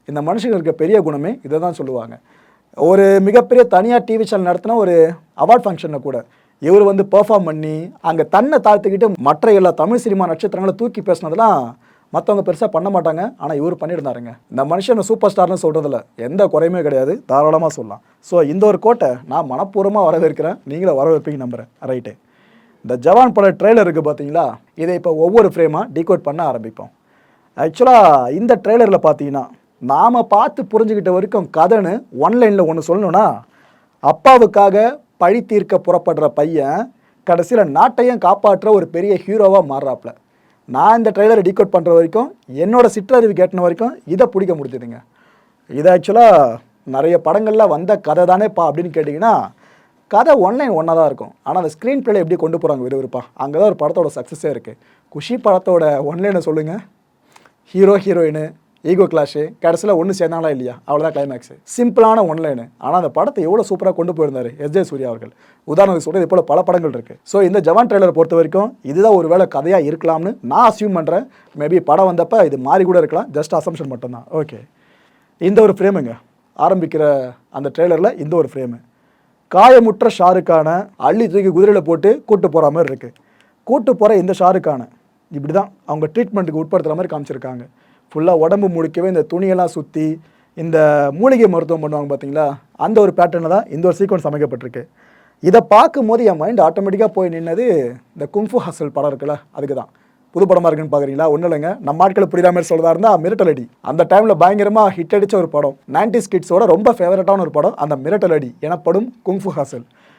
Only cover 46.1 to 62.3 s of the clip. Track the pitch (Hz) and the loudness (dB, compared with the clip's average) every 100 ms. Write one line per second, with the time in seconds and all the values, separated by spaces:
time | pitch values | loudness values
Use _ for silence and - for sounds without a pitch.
46.1 | 208 233 175 131 113 - _ - 131 156 | 6 6 6 4 -2 -14 _ -8 -2 0
47.1 | 175 156 185 220 214 208 151 180 202 - | 0 0 -2 0 2 2 0 -2 -2 0
48.1 | 156 180 185 214 208 165 147 170 160 147 | 0 2 2 0 0 -2 -2 -4 -4 -4
49.1 | 147 226 185 98 - _ _ _ _ _ | -2 0 0 -2 -14 _ _ _ _ _
50.1 | 202 262 277 185 240 277 170 165 165 156 | 0 4 4 2 0 -2 -2 0 2 2
51.1 | 135 107 _ - 175 175 156 233 277 233 | -2 -12 _ -6 -4 -4 -6 -4 -4 -2
52.1 | 208 170 170 160 165 160 139 123 135 127 | -2 0 -2 -2 -2 -4 -4 -4 -6 -6
53.1 | 123 123 _ 139 151 208 185 151 165 160 | -10 -12 _ -8 0 0 0 -4 -2 -4
54.1 | - - 156 156 123 - 113 _ _ _ | -6 -14 -10 -8 -8 -12 -20 _ _ _
55.1 | 110 - 240 220 185 185 180 156 143 143 | -16 -8 -2 0 0 2 0 2 -2 -4
56.1 | 170 202 190 160 156 156 196 - _ _ | -4 -4 -4 -4 -6 -6 -10 -14 _ _
57.1 | _ _ _ _ _ _ 185 196 202 196 | _ _ _ _ _ _ 2 4 4 0
58.1 | 175 160 151 156 - _ _ 147 185 175 | 0 0 -2 -10 -14 _ _ -4 0 0
59.1 | 156 147 151 156 - 170 170 208 185 180 | 0 -2 -4 -8 -4 -2 -2 0 -2 -2
60.1 | 196 165 165 160 135 120 117 - 147 160 | -2 -4 -4 -4 -4 -8 -12 -6 -4 -2
61.1 | 151 143 127 - - _ - 240 196 226 | -4 -6 -8 -16 -20 _ -4 -2 2 4
62.1 | 220 185 | 4 0